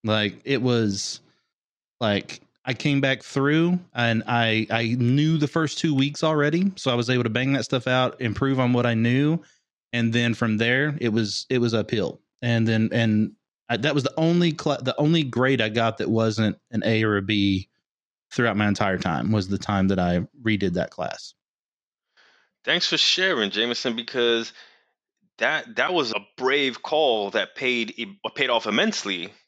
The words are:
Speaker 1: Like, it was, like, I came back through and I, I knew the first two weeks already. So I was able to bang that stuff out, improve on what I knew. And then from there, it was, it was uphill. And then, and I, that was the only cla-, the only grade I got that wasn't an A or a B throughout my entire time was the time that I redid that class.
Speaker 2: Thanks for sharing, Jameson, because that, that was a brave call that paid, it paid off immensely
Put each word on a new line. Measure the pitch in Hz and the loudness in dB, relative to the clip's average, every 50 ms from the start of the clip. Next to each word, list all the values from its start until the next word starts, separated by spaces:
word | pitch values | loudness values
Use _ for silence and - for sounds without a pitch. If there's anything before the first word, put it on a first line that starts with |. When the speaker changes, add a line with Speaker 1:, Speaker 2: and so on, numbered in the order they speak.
| - | 0
Speaker 1:
Like, | 110 107 107 104 101 90 - _ | 0 0 0 0 -2 -4 -8 _
it | 131 139 127 | -4 -2 0
was, | 127 127 123 117 113 104 98 101 - - - - _ _ _ _ _ _ _ _ _ _ _ _ _ _ _ _ | 2 2 2 2 2 0 0 -2 -6 -8 -10 -12 _ _ _ _ _ _ _ _ _ _ _ _ _ _ _ _
like, | 120 107 101 101 - - - - _ _ _ _ _ | -2 0 0 0 -2 -6 -18 -18 _ _ _ _ _
I | 131 127 | -8 -8
came | 120 - 151 143 139 | -2 -2 0 0 2
back | 135 135 135 - | 2 0 -2 -2
through | - - - 139 135 143 151 160 165 175 180 175 175 _ _ | -6 -6 -2 0 2 2 2 2 2 2 0 -2 -4 _ _
and | 120 120 117 113 110 113 | 0 0 2 2 0 0
I, | - 120 117 117 113 110 110 113 - | 0 0 2 2 2 2 0 0 0
I | 107 113 117 113 117 127 | -2 -2 0 0 0 0
knew | 120 120 131 143 151 160 165 156 | 2 2 4 4 2 2 2 2
the | 151 143 | 0 0
first | - 165 160 147 - - | 0 -2 -2 -2 -2 -2
two | - 170 147 | -2 0 2
weeks | 135 135 143 147 - | 2 0 -2 -2 -2
already. | - 156 156 151 143 147 156 175 190 202 185 | -2 0 2 2 2 2 2 2 0 0 -2
So | - - 135 | -2 -2 0
I | 123 | 0
was | 120 117 117 | 0 0 0
able | 127 123 117 | 0 0 0
to | 113 | 0
bang | 110 120 127 135 139 | 0 0 0 0 0
that | 135 110 | 0 0
stuff | - - 127 120 | -2 -2 -2 0
out, | 127 127 127 127 123 - - | 2 2 2 2 0 -2 -4
improve | 127 117 107 - 139 135 135 131 | -4 -4 -2 0 0 0 2 2
on | 131 123 | 2 2
what | 123 123 120 | 2 2 2
I | 120 117 | 2 2
knew. | 113 113 117 123 131 143 151 160 165 - _ _ _ _ _ _ _ _ _ | 2 2 2 2 2 2 2 0 -2 -4 _ _ _ _ _ _ _ _ _
And | - 120 117 113 | -4 -2 0 2
then | 113 120 120 117 113 | 2 2 2 0 0
from | - 123 113 110 107 | 0 0 0 2 2
there, | 117 117 123 131 143 151 143 - | 2 2 2 2 0 -2 -4 -2
it | 120 117 | -2 0
was, | 104 117 110 101 98 - - _ | 0 0 0 -2 -4 -8 -4 _
it | 135 127 | 0 0
was | 120 117 | 2 2
uphill. | 113 110 101 - - 110 92 - - - _ _ _ _ | 0 0 -2 -2 -2 -2 -2 -4 -6 -10 _ _ _ _
And | - 120 117 113 113 110 | -2 0 2 2 2 2
then, | 113 110 113 110 | 2 2 2 2
and | - 117 113 110 107 107 110 - - _ _ _ _ _ _ _ | 2 0 2 2 2 2 0 0 -4 _ _ _ _ _ _ _
I, | 120 107 | -4 -2
that | 117 156 143 | -2 0 0
was | 147 123 | 0 -2
the | 139 - 160 | -2 -2 0
only | 160 165 175 175 175 170 | 2 2 4 4 2 2
cla-, | 151 - - 156 143 127 | 0 -2 -2 -2 -2 -2
the | 127 127 120 - | -2 -4 -2 0
only | 151 151 170 165 | 2 2 2 2
grade | 151 131 113 117 127 135 139 120 | 0 0 0 0 2 2 2 2
I | 113 110 | 0 0
got | 104 120 113 113 110 - | 0 2 0 0 0 -2
that | - - | -2 0
wasn't | 113 113 113 113 104 107 110 104 - _ _ _ | 2 2 2 2 2 2 0 0 0 _ _ _
an | 117 110 - | -6 -2 0
A | 107 113 110 110 | 2 2 2 2
or | 107 104 | 2 0
a | 101 | 0
B | 98 98 110 104 101 101 95 92 95 _ _ _ _ _ _ _ _ _ _ _ _ _ | 0 0 0 2 2 2 2 0 -4 _ _ _ _ _ _ _ _ _ _ _ _ _
throughout | - - 120 117 98 104 | -2 0 2 2 2 2
my | 107 104 | 2 2
entire | 101 - 107 98 95 87 | 2 0 0 0 0 -2
time | - 92 82 67 60 90 | -2 -2 -2 -2 0 0
was | 110 107 92 95 | 0 0 0 -2
the | 98 | -4
time | 92 - - 104 98 95 95 | -6 -2 -2 0 2 2 2
that | 98 92 | 2 2
I | 90 87 87 90 80 - _ - | 0 0 0 0 -2 -4 _ -8
redid | 123 110 107 98 98 92 87 | -4 -2 -2 0 0 -2 -2
that | 90 - - | -2 -4 -6
class. | - - 80 - - - - - _ _ _ _ _ _ _ _ _ _ _ _ _ _ _ _ _ _ _ _ _ _ _ _ _ _ _ | -6 -8 -8 -8 -8 -12 -16 -20 _ _ _ _ _ _ _ _ _ _ _ _ _ _ _ _ _ _ _ _ _ _ _ _ _ _ _
Speaker 2:
Thanks | 131 151 180 170 | -4 -2 -2 0
for | - 180 - | -2 0 0
sharing, | - - - 185 185 190 175 123 107 98 | 2 0 0 0 0 0 0 0 -2 -2
Jameson, | 92 104 113 120 120 - - 127 113 | 0 -2 -2 -2 -2 -4 -4 -4 -4
because | 113 117 - - 127 120 120 117 113 113 - - - - - _ _ _ _ _ _ _ _ _ _ _ _ _ - | -6 -10 -6 -2 0 2 2 2 0 -2 -6 -14 -20 -20 -20 _ _ _ _ _ _ _ _ _ _ _ _ _ -2
that, | 113 127 156 151 123 120 110 | -2 -2 -2 -2 -6 -6 -2
that | 117 127 156 180 | -2 -2 0 2
was | 170 139 113 | 0 0 0
a | 110 104 101 _ _ | -4 -8 -8 _ _
brave | - 127 127 135 147 139 131 117 - | -2 0 0 2 2 0 0 -2 -6
call | - - 156 151 156 135 117 107 101 98 | -6 -2 0 2 2 2 2 0 -2 -2
that | 101 110 98 - - | -2 -2 -4 -4 -8
paid, | - 135 127 123 120 117 107 - | -6 -4 -2 -2 -2 -4 -6 -6
it | - 117 98 101 _ - 110 - | -10 -12 -12 -12 _ -12 -12 -4
paid | - 139 127 | -2 0 0
off | 123 113 - | 0 0 0
immensely | 110 104 127 190 226 208 - - 101 95 87 85 95 - _ _ | 0 0 2 2 0 0 -4 -6 -6 -6 -6 -8 -12 -14 _ _